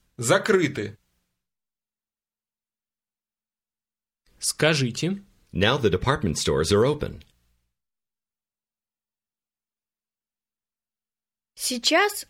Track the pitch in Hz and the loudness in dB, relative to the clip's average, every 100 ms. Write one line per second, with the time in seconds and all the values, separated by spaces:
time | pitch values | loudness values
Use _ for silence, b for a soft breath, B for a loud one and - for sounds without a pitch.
0 | _ - 117 190 202 190 147 127 104 - | _ -8 0 2 4 2 2 -2 -8 -10
1 | _ _ _ _ _ _ _ _ _ _ | _ _ _ _ _ _ _ _ _ _
2 | _ _ _ _ _ _ _ _ _ _ | _ _ _ _ _ _ _ _ _ _
3 | _ _ _ _ _ _ _ _ _ _ | _ _ _ _ _ _ _ _ _ _
4 | _ _ _ _ - - 151 156 127 - | _ _ _ _ -8 -2 0 0 -2 -2
5 | 156 196 - _ _ - 101 139 110 87 | -4 -6 -10 _ _ 0 2 4 2 2
6 | 120 151 92 73 - 71 80 101 127 151 | 0 0 -2 -2 0 0 2 2 2 0
7 | - - - _ _ _ _ _ _ _ | -6 -10 -20 _ _ _ _ _ _ _
8 | _ _ _ _ _ _ _ _ _ _ | _ _ _ _ _ _ _ _ _ _
9 | _ _ _ _ _ _ _ _ _ _ | _ _ _ _ _ _ _ _ _ _
10 | _ _ _ _ _ _ _ _ _ _ | _ _ _ _ _ _ _ _ _ _
11 | _ _ _ _ _ - - 247 - 320 | _ _ _ _ _ -10 -6 -4 0 2
12 | 403 - - | 2 -2 -8